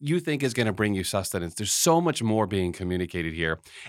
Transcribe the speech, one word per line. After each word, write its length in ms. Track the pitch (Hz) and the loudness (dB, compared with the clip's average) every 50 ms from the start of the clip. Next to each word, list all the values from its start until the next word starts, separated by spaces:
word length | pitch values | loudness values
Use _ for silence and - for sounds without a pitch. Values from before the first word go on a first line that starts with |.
you 200 | 147 143 160 180 | -2 0 0 0
think 220 | 175 - 151 135 139 | 0 0 -2 0 0
is 120 | 131 113 | 0 2
gonna 180 | 127 117 110 98 | 2 0 2 2
bring 220 | 85 107 104 101 | 2 2 2 2
you 100 | 95 90 | 0 -2
sustenance. 500 | - - 101 92 - - 95 87 85 - | 0 -2 -2 -2 -2 -4 -4 -4 -4 -6
There's 180 | - 107 - - | -6 -4 -2 0
so 280 | - - 175 165 165 | 2 4 4 4 4
much 220 | 175 170 147 - 117 | 4 2 0 0 0
more 240 | 113 107 110 107 | 2 2 2 2
being 260 | 98 101 98 92 87 85 | 2 2 0 0 0 -2
communicated 600 | - 95 90 90 90 90 85 - 90 82 80 80 | -4 -4 -2 -2 -2 -2 -2 -4 -4 -4 -4 -2
here. 240 | 80 85 80 80 - - - - - - | -2 0 -2 -2 -2 -6 -16 -20 -18 -8